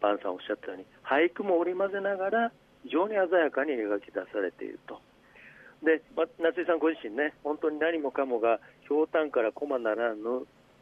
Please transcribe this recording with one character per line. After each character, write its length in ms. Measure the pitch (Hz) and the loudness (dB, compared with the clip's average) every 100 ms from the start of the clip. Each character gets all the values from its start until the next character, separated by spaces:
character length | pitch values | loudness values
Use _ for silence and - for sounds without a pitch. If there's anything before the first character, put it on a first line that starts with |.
伴 180 | - 101 | 0 2
さ 100 | 98 | -2
ん 40 | |
お 40 | 90 | -6
っ 40 | |
し 100 | - | -6
ゃ 40 | |
っ 20 | 104 | -6
た 100 | - | -6
よ 80 | |
う 20 | 92 | -12
に、 80 | 92 - | -14 -16
俳 280 | - 139 175 | -2 2 2
句 120 | - | 0
も 140 | 202 170 | 0 2
織 120 | 175 | 2
り 60 | 180 | 0
交 160 | 196 | -2
ぜ 60 | 196 | -2
な 180 | 196 196 | -4 -2
が 100 | 196 | 0
ら、 240 | 220 233 - _ _ | 0 -2 -6 _ _
非 80 | - | -4
常 180 | 151 202 | 0 0
に 60 | |
鮮 260 | 214 185 180 | 2 4 4
や 100 | 151 | 4
か 140 | - | 2
に 80 | 151 | -2
描 260 | 127 104 101 | 0 0 -2
き 60 | - | -4
出 140 | 98 92 | -8 -6
さ 60 | 107 | -2
れ 120 | 92 | -2
て 140 | - | -4
い 40 | - | -12
る 120 | - - | -12 -16
と。 140 | - - _ _ - - - - - | -18 -18 _ _ -20 -20 -20 -20 -2
で、 180 | 151 156 - - | 2 2 0 -4
ま、 80 | 165 - | -4 0
夏 240 | 165 165 | 0 0
井 40 | 165 | 0
さ 80 | |
ん 40 | 165 | 2
ご 120 | 156 | 2
自 80 | 156 | 0
身 140 | 113 113 | -6 -2
ね、 180 | 151 - | -4 -4
本 140 | 147 151 | -6 -2
当 120 | 160 | -2
に 80 | 151 | 0
何 200 | 160 165 | 0 0
も 120 | 139 | -2
か 160 | - 135 | -2 -2
も 140 | 120 | 2
が、 180 | 117 113 - _ - | 2 0 -2 _ -2
ひ 60 | |
ょ 100 | 147 | 0
う 60 | 160 | 2
た 140 | 160 | 0
ん 80 | 151 | 0
か 100 | 135 | 0
ら 120 | 113 | 0
駒 260 | - 143 131 | -2 -4 -2
な 160 | 113 | 0
ら 200 | 107 120 | 0 0
ぬ、 320 | 107 110 127 - _ _ _ | -2 -4 -4 -6 _ _ _